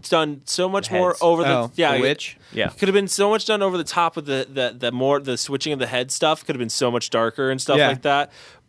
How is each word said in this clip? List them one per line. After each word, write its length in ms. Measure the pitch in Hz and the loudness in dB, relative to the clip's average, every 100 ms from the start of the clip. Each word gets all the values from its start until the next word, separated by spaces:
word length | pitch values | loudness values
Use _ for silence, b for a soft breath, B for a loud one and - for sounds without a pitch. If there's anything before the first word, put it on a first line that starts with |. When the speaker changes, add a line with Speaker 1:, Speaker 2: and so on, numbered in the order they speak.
| - | 0
Speaker 1:
done 340 | 170 151 143 - | 2 2 -4 -8
so 240 | - 185 | -2 0
much 180 | 196 190 | -2 -2
Speaker 2:
The 80 | 180 | 0
Speaker 1:
more 140 | 180 | 0
Speaker 2:
heads. 100 | 170 | 2
Speaker 1:
over 220 | 170 165 | 2 4
the, 60 | 151 | 2
Speaker 3:
Oh, 220 | 131 117 - | 2 0 0
Speaker 1:
yeah, 160 | 160 | 2
Speaker 3:
the 60 | 135 | 2
Speaker 1:
it 40 | |
Speaker 3:
witch? 360 | 127 151 - - b | 0 -2 -6 -16 b
Speaker 2:
Yeah. 160 | 110 104 | -4 -4
Speaker 1:
could 180 | - 190 | 0 2
have 60 | |
been 160 | 196 196 | 2 2
so 200 | - 202 | 0 2
much 160 | 214 - | 2 0
done 160 | 214 | 0
over 160 | 196 180 | 0 -2
the 60 | |
top 320 | 156 - 170 165 | -4 0 0 -2
with 100 | 143 | -4
the, 220 | 135 131 | -4 -4
the, 240 | 135 123 123 | -4 -4 -2
the 140 | 120 | -4
more, 260 | 123 135 143 | 0 2 2
the 180 | 139 120 | 0 -6
switching 360 | - 139 156 | -4 -4 -4
of 60 | 143 | -4
the 80 | 117 | -2
head 240 | 123 131 | -2 -4
stuff 340 | - 160 156 - | 0 0 0 -4
could 100 | 135 | -6
have 40 | |
been 80 | 113 | -4
so 200 | - 127 | 0 0
much 200 | 120 - | 0 -2
darker 420 | 117 113 - 131 | 0 0 -2 -4
and 100 | 131 | -2
stuff 160 | - 143 | 2 4
Speaker 3:
Yeah. 120 | 135 | 4
Speaker 1:
like 140 | 127 | 2
that, 280 | 147 143 143 B B B | 0 0 0 B B B